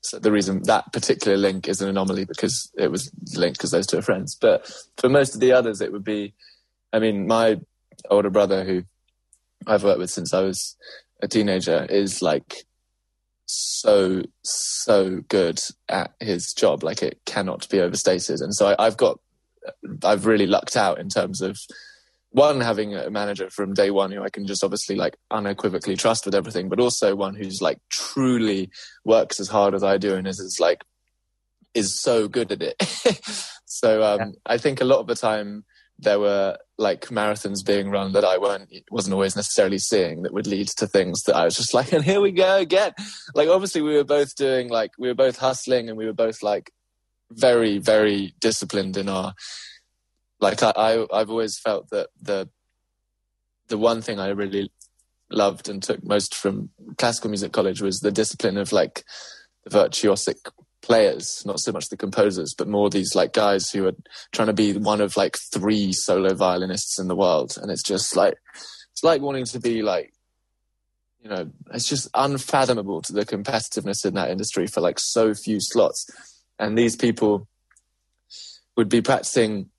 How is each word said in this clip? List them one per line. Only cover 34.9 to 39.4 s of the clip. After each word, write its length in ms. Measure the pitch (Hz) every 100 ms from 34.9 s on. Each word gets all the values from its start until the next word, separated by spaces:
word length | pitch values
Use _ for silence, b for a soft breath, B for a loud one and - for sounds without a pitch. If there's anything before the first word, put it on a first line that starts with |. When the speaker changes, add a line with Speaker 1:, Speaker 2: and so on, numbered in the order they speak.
| 131
Speaker 1:
of 80 | 110
the 80 |
time 500 | 117 117 107 104 104 - b b _
there 220 | 107 101
were, 400 | 101 101 98 - - -
like, 260 | 107 90
marathons 600 | - 113 104 107 101 98
being 240 | 95 101 95
run 240 | 98 98
that 120 | 95
I 120 | 98 92
weren't, 320 | 101 98 98 92 _
wasn't 240 | 117 95
always 220 | 95 98
necessarily 420 | 104